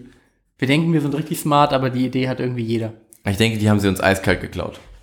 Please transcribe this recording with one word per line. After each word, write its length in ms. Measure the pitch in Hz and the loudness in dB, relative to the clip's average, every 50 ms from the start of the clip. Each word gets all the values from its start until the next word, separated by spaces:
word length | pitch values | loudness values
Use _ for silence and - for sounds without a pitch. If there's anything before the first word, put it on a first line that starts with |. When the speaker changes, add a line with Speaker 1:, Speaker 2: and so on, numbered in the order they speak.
| - - - _ _ _ _ _ _ _ _ - | -8 -16 -20 _ _ _ _ _ _ _ _ -4
Speaker 1:
Wir 100 | - 123 | -2 0
denken, 260 | 139 156 165 165 165 | 2 2 2 2 2
wir 80 | 156 | 2
sind 120 | 139 147 135 | 0 0 -2
richtig 240 | 143 160 - 160 - | -4 -4 -6 -6 -6
smart, 340 | - 156 147 143 147 143 143 | -2 0 2 2 2 2 2
aber 160 | 135 135 131 | 0 0 -2
die 160 | 120 123 127 | -2 -2 -2
Idee 240 | 127 123 131 127 127 | -2 -2 -2 -2 -2
hat 100 | 131 127 | -2 -4
irgendwie 240 | 127 127 123 120 117 | -4 -4 -4 -4 -4
jeder. 300 | 110 113 113 113 110 110 - _ _ _ _ - | -2 -2 -2 -4 -4 -8 -12 _ _ _ _ -4
Speaker 2:
Ich 120 | - 98 92 | -2 0 2
denke, 200 | 110 113 113 107 | 2 2 2 2
die 120 | 107 107 | 2 4
haben 100 | 107 104 | 4 4
sie 80 | 101 98 | 4 2
uns 120 | 95 95 | 2 2
eiskalt 400 | - 92 98 95 - 101 90 87 | 2 2 2 2 2 0 0 0
geklaut. 380 | - - - 90 82 80 - - - - - - | -2 -6 -8 -8 -8 -8 -10 -14 -20 -20 -20 -20